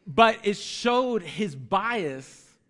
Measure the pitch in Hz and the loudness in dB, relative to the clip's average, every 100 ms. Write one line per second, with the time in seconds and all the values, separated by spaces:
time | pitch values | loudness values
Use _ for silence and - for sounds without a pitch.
0 | - 139 226 214 202 208 - - 240 247 | -2 4 4 4 -2 -2 -6 -4 0 2
1 | 254 226 165 156 208 135 120 190 220 240 | 2 -2 -4 -4 -6 -6 -2 -2 0 -2
2 | 156 135 131 - - _ | -4 -8 -14 -20 -20 _